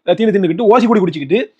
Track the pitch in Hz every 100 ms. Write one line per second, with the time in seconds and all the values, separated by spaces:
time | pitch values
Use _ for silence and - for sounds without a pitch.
0 | - 175 220 196 180 170 226 240 220 214
1 | 180 151 139 208 -